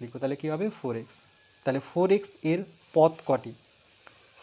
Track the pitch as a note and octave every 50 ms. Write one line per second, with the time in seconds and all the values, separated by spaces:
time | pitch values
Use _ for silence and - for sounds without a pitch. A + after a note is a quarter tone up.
0 | A#2+ A2+ - D3 C#3 C3 C#3 - - D#3 D#3 D#3+ G3+ G#3+ G#3+ - - B2+ A2+ A2+
1 | A2+ - - - - - _ _ _ _ _ _ - C3+ C3 C3+ - - - E3+
2 | F#3 F#3 G3 G3+ G3+ - - - - D#3+ E3 F#3 G3 - - - - - - E3
3 | D#3 E3 D#3+ - - - C3+ B2 - A#2 A#2 - _ _ _ _ - _ - -
4 | - - - - - - - -